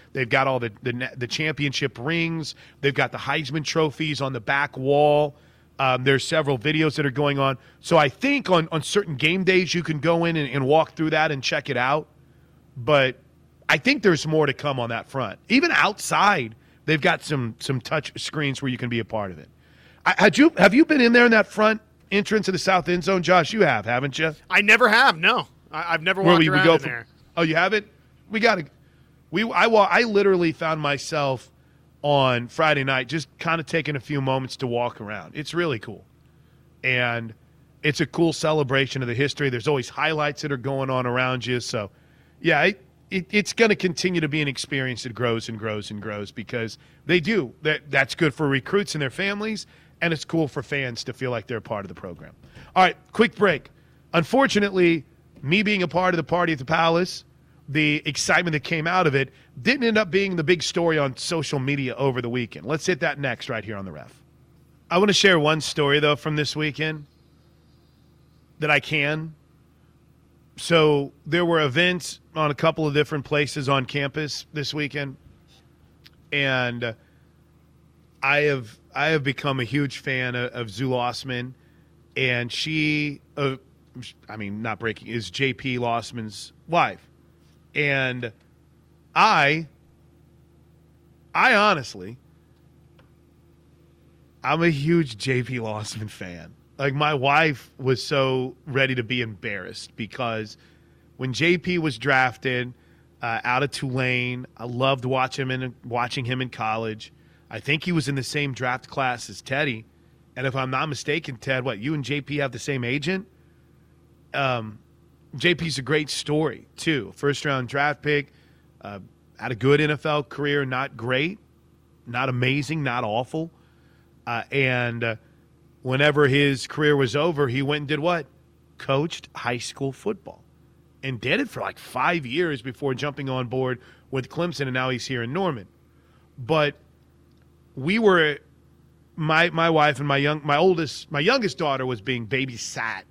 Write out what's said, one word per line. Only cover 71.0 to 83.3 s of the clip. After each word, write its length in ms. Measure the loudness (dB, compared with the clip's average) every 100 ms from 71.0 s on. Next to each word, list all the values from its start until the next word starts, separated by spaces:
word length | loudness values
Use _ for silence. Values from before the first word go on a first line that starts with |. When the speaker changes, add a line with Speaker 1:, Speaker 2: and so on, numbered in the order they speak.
| 0 -8 -2
Speaker 1:
there 180 | 0
were 160 | 2 2
events 600 | 2 2 2 0 -6 -14 _
on 160 | -2 -2
a 40 |
couple 320 | 2 0 2 0
of 80 |
different 320 | 0 0 -4 -2
places 420 | 0 0 -4 -2
on 160 | 0
campus 600 | 0 -4 -4 -4 -8 -8 -10
this 180 | -8 -6
weekend, 440 | -6 -6 -6 -8 -10 -20 -20 _ _ _ _ _ _ -20 _ _
and 640 | -2 0 0 -2 -4 -8 -8 _ _ _ _ _ _ _ _ _ _ _ _
I 180 | 0 2
have, 380 | 2 0 -6 -18 _
I 120 | -4 0
have 180 | 0
become 360 | -2 -2 -4 -2
a 40 |
huge 360 | -2 -2 -2 -6
fan 340 | -6 -4 -4
of, 180 | -4 -6
of 160 | -6 -10
Zoo 220 | -6 -2
Lossman, 640 | -2 -2 -4 -8 -8 -8 -14 _ _ _ _ _ -2
and 360 | 0 0 -4
she, 720 | -6 -4 -2 0 0 -4 -8 _